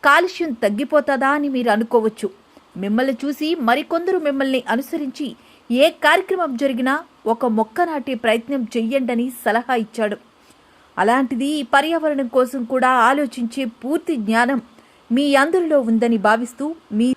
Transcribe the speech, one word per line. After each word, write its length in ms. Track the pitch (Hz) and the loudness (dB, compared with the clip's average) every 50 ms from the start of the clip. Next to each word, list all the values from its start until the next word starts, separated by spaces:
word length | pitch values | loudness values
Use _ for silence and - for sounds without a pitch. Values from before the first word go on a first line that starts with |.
| - | 6
కాలుష్యం 500 | 294 285 320 349 359 - - 339 320 247 | 6 4 6 4 0 -2 -4 -6 -6 -4
తగ్గిపోతుందా 760 | - - 202 208 202 285 262 302 302 285 - 277 254 269 269 | -2 -2 -2 0 -2 -4 0 0 0 2 2 -2 0 2 0
అని 200 | 285 302 294 285 | 0 0 -2 -2
మీరు 220 | 262 254 247 233 | -2 -2 0 0
అనుకోవచ్చు. 580 | 208 214 233 226 - 233 220 220 220 - - 202 - _ _ _ _ - _ _ _ | 0 0 0 0 0 2 2 2 -4 -2 -8 -8 -8 _ _ _ _ -20 _ _ _
మిమ్మల్ని 380 | 180 185 202 214 226 262 269 269 226 - | -8 -4 -2 0 0 0 0 -2 -2 -4
చూసి 300 | 285 294 - 302 311 339 | -6 -4 -4 -2 -2 -2
మరికొందరు 640 | 349 254 226 240 277 302 - 330 330 349 359 381 359 | 0 0 0 0 0 0 -2 -4 -2 0 0 -2 0
మిమ్మల్ని 440 | 320 294 277 269 277 269 262 254 - - | 0 -2 -2 -2 -2 0 -2 -2 -2 -2
అనుసరించి 580 | 214 233 269 - - 320 294 262 - - 302 240 - _ _ _ - _ _ _ | -4 -4 -4 -4 -6 -6 -6 -6 -6 -8 -10 -10 -10 _ _ _ -20 _ _ _
ఏ 200 | 233 247 277 330 | 2 4 4 4
కార్యక్రమం 680 | - - - 294 320 359 370 - 381 370 349 302 262 | 2 2 2 4 4 4 2 0 -2 -2 -2 -4 -2
జరిగినా 480 | 233 285 269 269 233 254 262 269 302 339 - _ _ _ | -2 -2 -2 0 0 0 0 0 -2 -4 -10 _ _ _
ఒక 200 | 214 226 226 277 | -2 -2 0 0
మొక్క 340 | 247 220 214 220 220 - - | 0 2 0 0 -2 0 -2
నాటే 340 | 349 339 320 294 254 - 262 | -2 -2 -2 -6 -4 -4 -6
ప్రయత్నం 480 | 226 - 226 214 226 226 - 277 269 240 214 - | -2 0 0 0 0 -2 -4 -4 -4 -4 -4 -4
చెయ్యండని 540 | 240 226 220 262 277 262 233 247 226 240 262 247 - - | -4 -2 0 -2 -2 -2 0 -2 -2 -2 -4 -6 -4 -2
సలహా 300 | 226 214 226 240 - 262 | 0 0 0 0 0 -2
ఇచ్చాడు. 420 | 240 220 208 - - 220 214 202 - - _ _ _ _ _ _ _ _ _ _ _ _ _ _ | -2 -2 -4 -4 -4 -4 -4 -4 -6 -12 _ _ _ _ _ _ _ _ _ _ _ _ _ _
అలాంటిది 500 | - 185 208 233 262 277 240 277 226 269 | 0 2 2 4 2 2 0 -2 -2 -2
ఈ 160 | 277 302 302 277 | -2 -2 -2 -2
పర్యావరణం 680 | - - 277 285 311 330 330 302 311 294 269 269 233 | 2 2 2 2 2 0 0 0 0 0 0 -4 0
కోసం 360 | - 269 254 240 - 277 240 | 2 2 2 2 0 -6 -6
కూడా 260 | 226 269 262 254 254 | -2 -2 0 2 4
ఆలోచించే 760 | 262 254 226 240 269 285 294 240 - - 240 226 - 277 269 | 4 4 4 4 4 2 0 -4 -4 -6 -6 -6 -4 -6 -6
పూర్తి 520 | 233 - _ - 254 302 349 - - 330 | -6 -8 _ -6 -4 -4 -4 -2 -4 -4
జ్ఞానం 420 | 247 208 196 220 226 240 240 277 240 - - _ - _ _ _ _ _ _ | -4 -2 0 2 2 2 2 0 -2 -4 -8 _ -20 _ _ _ _ _ _
మీ 240 | 226 262 285 285 277 | 0 0 2 4 4
అందరిలో 460 | 269 269 320 339 370 349 320 311 285 | 4 4 4 2 0 2 4 2 2
ఉందని 380 | 247 220 226 226 240 233 233 220 | 2 2 2 2 2 2 0 2
భావిస్తూ 560 | 185 214 220 226 247 233 - - 277 302 330 320 _ _ 208 | 4 2 2 2 0 -6 -8 -8 -8 -8 -8 -10 _ _ -2
మీ 160 | 208 233 254 262 | 0 0 0 0